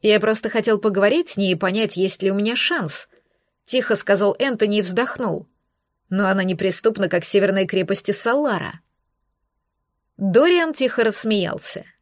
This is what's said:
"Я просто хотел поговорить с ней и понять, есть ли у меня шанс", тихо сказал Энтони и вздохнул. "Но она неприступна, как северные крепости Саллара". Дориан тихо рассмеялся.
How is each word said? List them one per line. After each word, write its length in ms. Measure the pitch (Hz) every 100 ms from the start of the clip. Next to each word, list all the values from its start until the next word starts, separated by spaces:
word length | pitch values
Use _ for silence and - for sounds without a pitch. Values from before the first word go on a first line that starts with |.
"Я 180 | 214 208
просто 300 | 214 220 226
хотел 300 | 233 226 214
поговорить 500 | 214 196 202 294 339
с 80 | -
ней 160 | 196
и 40 | 175
понять, 380 | 185 196 220 180
есть 260 | 185 -
ли 60 | 190
у 60 | 196
меня 220 | 208 247
шанс", 500 | - 339 170 143 - _ _ _ _ _
тихо 320 | - 254 226 208
сказал 400 | - 202 202 -
Энтони 420 | 277 233 214 208
и 20 |
вздохнул. 680 | 185 180 247 - 233 160 151 _ _ _ _ _ _
"Но 160 | 185 196
она 160 | 190
неприступна, 640 | 185 180 190 175 226 214 185
как 160 | 175
северные 420 | 170 202 196 196 190
крепости 460 | 196 180 196 -
Саллара". 720 | - 233 262 294 196 - - _ _ _ _ _ _ _ _ _ _ _ _ _ -
Дориан 560 | 196 185 311 359 330
тихо 320 | 302 254 - 226
рассмеялся. 800 | 214 226 208 175 - - - - _